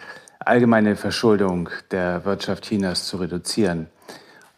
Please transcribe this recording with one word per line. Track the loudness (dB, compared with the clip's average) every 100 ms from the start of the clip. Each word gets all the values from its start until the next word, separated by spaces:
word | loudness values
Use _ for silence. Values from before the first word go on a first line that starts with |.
| -14 -20 -20 -6
allgemeine | 2 4 6 6 4 2
Verschuldung | -2 2 4 4 2 0 -4 -10 -6
der | -2 -2 -2
Wirtschaft | -2 -4 -4 -6
Chinas | -4 -2 -2 -4 -6
zu | -6
reduzieren. | -4 -6 -4 0 0 0 -6 _ -20 -20 -20 -20 -20